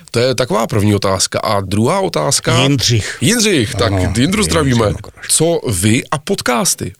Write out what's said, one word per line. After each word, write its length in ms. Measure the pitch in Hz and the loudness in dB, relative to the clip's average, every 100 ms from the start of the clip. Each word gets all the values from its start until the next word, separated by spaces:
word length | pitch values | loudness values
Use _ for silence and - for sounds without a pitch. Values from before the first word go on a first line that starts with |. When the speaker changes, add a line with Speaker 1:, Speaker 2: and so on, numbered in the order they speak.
| - | -6
Speaker 1:
to 80 | 117 | 0
je 160 | 127 123 | 0 0
taková 320 | 127 196 - | 0 -2 0
první 280 | 117 104 101 | 0 2 2
otázka. 440 | 101 95 - - | 0 0 -2 -2
A 220 | - 104 | 0 0
druhá 380 | 95 98 117 190 | 0 0 0 0
otázka. 600 | 190 160 147 - - 160 | -2 -2 -2 -2 0 2
Speaker 2:
Jindřich. 560 | 135 139 - 117 - - | 2 2 2 0 -2 -2
Speaker 1:
Jindřich, 540 | 120 240 214 165 104 104 | 0 2 2 2 0 0
tak 160 | 117 | 0
Speaker 2:
Ano, 60 | 98 | 0
Speaker 1:
Jindru 200 | 90 101 | 0 0
Speaker 2:
Jindřich 240 | 143 208 185 | 0 0 0
Speaker 1:
zdravíme. 400 | 170 143 120 107 | 0 2 2 2
Speaker 2:
Mokroš. 340 | - - - - | -2 -8 -14 -4
Speaker 1:
Co 300 | - 160 170 - 95 | 0 2 0 -2 0
vy 220 | 107 120 - | 2 2 0
a 60 | 143 | -6
podcasty? 760 | - 196 - 240 185 - 98 | -4 -4 -2 0 0 -2 -6